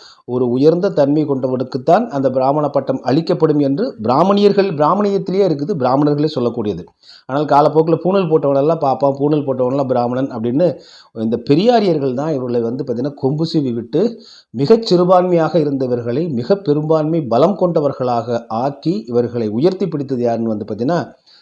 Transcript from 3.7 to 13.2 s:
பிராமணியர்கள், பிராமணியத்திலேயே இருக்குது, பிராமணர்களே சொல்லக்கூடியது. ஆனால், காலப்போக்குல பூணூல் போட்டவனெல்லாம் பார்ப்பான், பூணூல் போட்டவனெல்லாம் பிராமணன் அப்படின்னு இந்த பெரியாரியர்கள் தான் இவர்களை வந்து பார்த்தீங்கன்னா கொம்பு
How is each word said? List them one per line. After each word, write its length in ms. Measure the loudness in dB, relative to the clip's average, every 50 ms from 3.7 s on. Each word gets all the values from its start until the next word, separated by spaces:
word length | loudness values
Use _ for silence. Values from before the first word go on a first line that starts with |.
| 0 -2 -4 -6 -6 -6 -2
பிராமணியர்கள், 720 | 0 2 2 4 2 4 4 4 4 4 4 0 0 0
பிராமணியத்திலேயே 720 | 0 2 2 2 2 0 0 0 -2 -2 -2 0 0 0
இருக்குது, 260 | 0 0 -2 -4 -4 -4
பிராமணர்களே 500 | -2 0 2 2 2 2 2 2 0 0 -2 -2
சொல்லக்கூடியது. 480 | -2 -2 -2 -2 -2 -4 -4 -4 -6 -10 -16 _ _ _ -20 -20 -20 _
ஆனால், 200 | -6 -4 -2 0
காலப்போக்குல 520 | 2 4 4 4 4 4 2 2 2 2 0 0
பூணூல் 260 | 0 0 0 2 2
போட்டவனெல்லாம் 500 | 2 2 2 2 2 2 2 2 0 0
பார்ப்பான், 360 | 0 -2 0 2 0 0 0 0
பூணூல் 260 | 0 0 0 0 0
போட்டவனெல்லாம் 420 | -2 -2 -2 0 -2 0 -2 -2
பிராமணன் 440 | 0 0 0 0 -2 -2 -2 -4 -4
அப்படின்னு 480 | -4 -4 -4 -2 0 0 0 0 -2 -4 -12 -20 -20 -20 -20 _ -8
இந்த 260 | -6 -4 -2 -4 -2 0 2
பெரியாரியர்கள் 640 | 2 2 4 4 4 4 2 2 0 0 -2 -4 -4
தான் 200 | -4 -4 -4 -4
இவர்களை 280 | -4 -4 -4 -2 -2
வந்து 220 | -2 -2 -4 -6 -6
பார்த்தீங்கன்னா 300 | -6 -4 -4 -4 -6 -6
கொம்பு 340 | -2